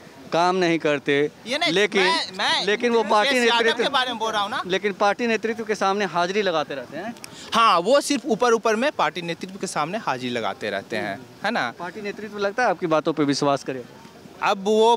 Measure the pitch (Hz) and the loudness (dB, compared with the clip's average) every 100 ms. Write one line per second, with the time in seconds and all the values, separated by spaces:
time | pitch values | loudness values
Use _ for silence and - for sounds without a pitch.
0 | - - - 160 175 185 170 165 151 143 | -20 -20 -4 2 2 2 2 2 0 0
1 | - 143 147 - 214 294 339 175 208 208 | 2 2 0 -4 -6 -2 0 2 2 2
2 | 320 330 202 190 247 311 202 247 240 233 | 2 2 -2 -4 -2 0 0 0 2 2
3 | 214 214 269 254 233 233 226 233 269 262 | 2 2 4 2 4 4 2 2 0 0
4 | 254 226 220 208 202 254 190 185 202 190 | -2 -4 -2 -2 -2 -4 -4 -2 -2 0
5 | 202 196 240 220 220 220 214 208 196 202 | 0 2 0 0 -2 -4 -4 -2 0 0
6 | 190 170 180 202 196 160 147 139 117 143 | -2 0 0 0 0 0 -2 -8 -10 -12
7 | 214 - - - - 220 226 175 180 285 | -12 -12 -16 -18 -2 4 6 4 4 2
8 | - 277 - 208 240 226 226 220 285 - | 2 -2 0 2 2 2 2 2 0 0
9 | 156 170 170 165 185 190 190 165 151 214 | -2 -2 -6 -8 -10 -10 -6 -4 -4 -4
10 | 160 127 127 120 110 101 110 98 98 110 | -4 -4 -4 -4 -4 -4 -4 -6 -4 -4
11 | 104 101 - - 208 220 123 113 175 214 | -4 -8 -12 -8 -4 -2 -4 -6 -12 -10
12 | 202 196 208 208 202 208 240 170 180 156 | -10 -10 -12 -4 -4 0 0 0 0 0
13 | 165 156 143 135 143 139 - 131 117 - | 0 0 0 2 0 0 -4 -10 -12 -20
14 | - - - - 170 202 196 214 226 | -20 -20 -20 -4 -2 0 2 4 4